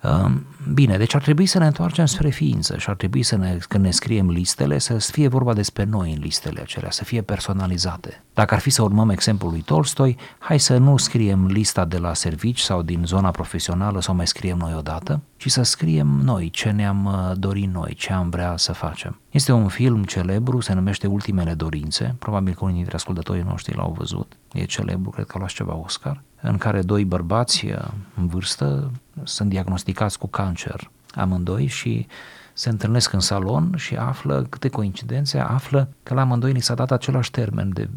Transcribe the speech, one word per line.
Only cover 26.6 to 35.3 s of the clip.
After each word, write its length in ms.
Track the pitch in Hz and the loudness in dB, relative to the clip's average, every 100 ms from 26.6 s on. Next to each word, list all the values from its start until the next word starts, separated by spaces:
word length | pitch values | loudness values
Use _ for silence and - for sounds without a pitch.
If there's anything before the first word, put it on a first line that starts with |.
| 113 101 | 0 0
doi 240 | 90 104 101 | 2 2 2
bărbați, 600 | 90 85 107 123 - 107 | 0 0 0 2 -2 -2
uh, 120 | 101 - 101 95 - | -6 -6 -10 -10 -2
în 120 | 87 | -2
vârstă 640 | 87 92 - 71 69 71 123 _ - | -2 -4 -2 -2 0 -4 -8 _ -14
sunt 260 | - - 104 | -10 -2 0
diagnosticați 720 | 95 92 92 - 95 107 - | 0 0 -2 -2 -2 -2 -2
cu 80 | - | -8
cancer, 640 | - 98 85 - 95 - _ _ | -2 -2 -2 -6 -10 -12 _ _
amândoi, 520 | - 95 92 87 98 139 | -4 0 0 0 0 -2
și 400 | - 117 113 113 - - - - | -2 -4 -4 -6 -12 -20 -20 -18
se 160 | - - | -6 -4
întâlnesc 440 | 110 104 120 - | -2 0 2 2
în 60 | 98 | 0
salon 540 | 92 101 92 127 170 180 | 0 0 0 0 0 0
și 180 | - 120 | -4 -4
află, 500 | 117 131 139 139 127 | -4 -4 -2 -2 -2
câte 200 | - 135 | -4 -4
coincidențe, 720 | 127 101 95 113 123 143 | -2 -4 -4 -4 -2 -2